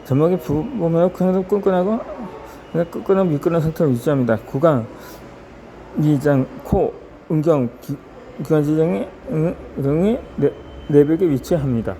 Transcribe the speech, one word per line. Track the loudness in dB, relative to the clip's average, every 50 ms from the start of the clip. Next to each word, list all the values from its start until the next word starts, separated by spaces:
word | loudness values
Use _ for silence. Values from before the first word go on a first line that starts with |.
| -2
점막의 | 0 2 2 4 2 2 0
부분은 | -2 -2 -2 -2 -2 -4 -4 -2 0 0 2 2 2 2 2
항상 | 0 0 2 2 0 0
끈끈하고, | 0 -2 0 2 2 2 2 2 0 -2 -2 -4 -8 -12 -12 -12 -12 -14 -14 -16 -16 -18 -20 -18 -6 -2 -2 -2 -2
끈끈한 | -4 -8 0 2 2 4 4 2
미끈한 | 2 2 0 0 2 2
상태를 | 0 0 0 2 2 2
유지합니다. | 2 2 2 0 2 2 2 2 0 0 -2
구강, | -6 -2 2 4 4 4 4 -2 -4 -12 -18 -18 -18 -18 -18 -20 -20 -20 -20 -20 -20 -20 -20 -20 -20 -20 -20 -20 -8 -2
위장, | 0 2 2 2 4 4 4 4 4 2 0 -6 -14
코, | -4 0 2 2 2 0 -2 -8 -18 -20 -20 -20 -6 -2
음경, | 0 2 4 4 4 4 2 -2 -4 -10
기-, | -10 -10 -10 -10 -10 -20 -20 -20 -20 -18 -12 -12
기관지 | -2 0 2 2 2 2 2
등의, | 2 2 2 0 -2 -4 -6 -10 -16 -10 -4
응, | -2 0 0 -2 -2 -6 -14 -12 -8 -4
등의 | -2 0 2 2 2 2 0 -2 -6 -10 -2
내-, | 0 0 0 0 -2 -18 -18 -18 -16 -6 4
내벽에 | 6 6 6 6 4 2 2 2
위치합니다. | 2 0 0 -2 -2 0 0 0 0 0 -2 -4 -8